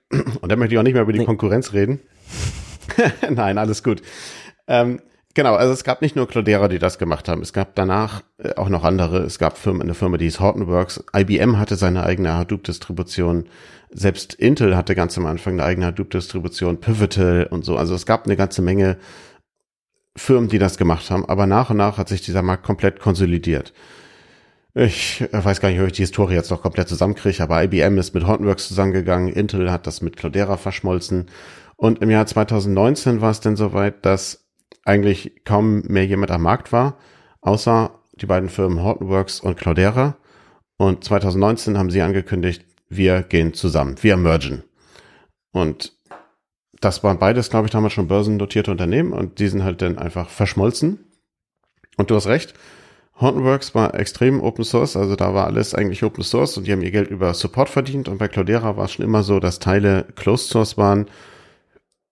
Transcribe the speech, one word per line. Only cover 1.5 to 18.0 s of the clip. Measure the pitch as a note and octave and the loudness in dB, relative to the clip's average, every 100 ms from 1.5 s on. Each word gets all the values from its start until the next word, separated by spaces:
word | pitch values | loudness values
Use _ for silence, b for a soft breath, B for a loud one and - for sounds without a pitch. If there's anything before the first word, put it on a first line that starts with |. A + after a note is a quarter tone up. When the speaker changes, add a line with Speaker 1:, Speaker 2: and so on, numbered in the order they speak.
| G#2+ C3 | 0 0
Speaker 1:
reden. | G2+ G2+ C#3 _ B B B B B B | 0 0 -2 _ B B B B B B
<laughs> | B - - A#3 - A3 | B -8 0 0 0 -4
Nein, | B2 G#2 G2 | -2 -2 -2
alles | A2 G#2 | -2 -2
gut. | - G2+ - B B B B B - | -2 -4 -6 B B B B B -2
Ähm, | B2 A#2+ B2 - _ _ | 0 2 -2 -10 _ _
genau, | - C3+ G#2 | -2 2 2
also | B2+ | 2
es | C3 | 0
gab | - B2+ | -4 -2
nicht | D#3 - | -2 -2
nur | B2 | -2
Cloudera, | A#2+ G#2+ G#2 G2 | -2 0 2 2
die | F2+ | 0
das | F2 - | -2 -2
gemacht | E2+ D2+ - | -4 -4 -4
haben. | E2+ | -6
Es | D#2+ | -4
gab | - G2 | -6 -6
danach, | - F#2+ F#2+ G#2+ G2+ - _ | -2 -2 0 -2 -6 -16 _
äh, | - | -8
auch | - F#2+ | -4 -2
noch | F2+ | 0
andere. | E2 F#2+ E2 F#2 | 2 2 2 0
Es | F2+ - | -4 -2
gab | D#2+ - | -2 -2
Firmen, | G#2+ F#2 | -4 -2
eine | - E2+ | -2 -2
Firma, | F#2+ F2 | -2 0
die | E2 | -2
hieß | D#2+ | 0
Hortonworks. | G2 - F2+ F2+ F#2 - - G2+ | 0 0 0 0 -2 -6 -4 0
I | |
B | G2 G#2 | 2 2
M | A2 G#2+ | 4 2
hatte | G#2 G2 | 2 0
seine | F#2 F2+ | 0 2
eigene | E2+ F#2 F2+ | 0 0 0
Hadoop-Distribution. | E2 F2+ G2+ - F2 - E2+ F2 - F2 E2+ E2 B B B B | 0 -2 -4 -6 -12 -10 -8 -6 -2 0 0 -2 B B B B
Selbst | - G2 F#2 - - | -2 0 0 -6 0
Intel | A#2 D3 A2 F2+ | 2 4 4 2
hatte | F2+ | 0
ganz | F#2 F2 - | 0 -2 -2
am | E2 | -4
Anfang | E2 - | -4 -4
eine | F#2 | -2
eigene | D2 F2+ F2+ | 0 0 -2
Hadoop-Distribution, | F2 G2 F#2 F2 F#2+ E2+ - F2+ E2+ | -4 -6 -6 -6 -8 -8 -4 -4 -2
Pivotal | - A2 G2+ - F#2 F2 F2 | -2 0 0 2 2 4 0
und | F2+ D2 | -4 -4
so. | D#2+ | -2
Also | E2+ | -2
es | F2+ | -2